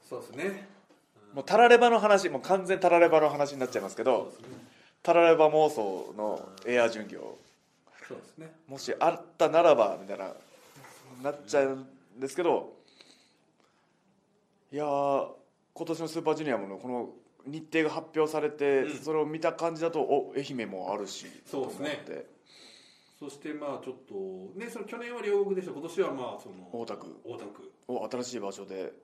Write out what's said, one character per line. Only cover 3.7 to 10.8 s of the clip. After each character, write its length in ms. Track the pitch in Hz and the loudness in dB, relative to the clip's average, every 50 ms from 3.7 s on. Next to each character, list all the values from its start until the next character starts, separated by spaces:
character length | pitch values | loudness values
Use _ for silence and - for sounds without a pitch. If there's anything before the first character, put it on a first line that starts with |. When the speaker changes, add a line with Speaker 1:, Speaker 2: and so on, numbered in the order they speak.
| - | -4
Speaker 2:
ゃ 20 | 113 | -4
い 20 | |
ま 80 | 98 95 | -6 -4
す 60 | - | -8
け 80 | - 104 | -2 2
ど、 280 | 127 123 101 - - | 2 2 2 0 -6
Speaker 1:
そ 80 | - - | -14 -18
う 20 | |
で 60 | - - | -18 -18
す 20 | |
ね。 60 | - - - - _ _ _ _ _ _ | -18 -18 -20 -20 _ _ _ _ _ _
Speaker 2:
タ 120 | - 180 165 | 0 4 6
ラ 160 | 170 170 170 | 8 8 8
レ 60 | 165 | 8
バ 140 | 151 156 151 | 8 8 6
妄 200 | 151 156 156 151 | 6 6 4 4
想 440 | 147 120 107 98 95 87 57 50 - | 2 -2 -4 -2 -4 -6 -8 -10 -8
の 300 | 107 107 107 92 - - - - - - | -4 -4 -4 -4 -6 -8 -14 -18 -10 -6
エ 140 | 120 123 123 | 0 2 2
ア 100 | 117 113 | 2 2
巡 180 | 110 110 107 | 0 -6 -10
業。 300 | 95 - 92 - - - - _ _ _ _ _ _ _ _ _ _ _ - - | -12 -12 -14 -14 -14 -16 -18 _ _ _ _ _ _ _ _ _ _ _ -20 -18
Speaker 1:
そ 80 | - 131 | -18 -18
う 20 | |
で 60 | - - | -18 -18
す 140 | - _ | -20 _
ね。 140 | - 160 160 - _ _ | -20 -20 -20 -20 _ _
Speaker 2:
も 100 | - 135 | -18 -16
し 160 | 135 - 127 104 - | -12 -8 -8 -2 2
あ 100 | 139 160 | 2 0
っ 100 | 170 160 - - _ | 0 0 -12 -20 _
た 120 | - 165 151 | 0 0 4
な 120 | 147 165 | 4 6
ら 140 | 170 165 147 | 8 8 6
ば、 220 | 120 107 98 90 85 | 6 4 2 0 -6
み 60 | 98 | -8
た 80 | 98 98 | -12 -10
い 20 | |
な、 160 | 95 95 90 - - - _ - - - - - - | -10 -10 -12 -12 -16 -20 _ -20 -20 -20 -20 -20 -20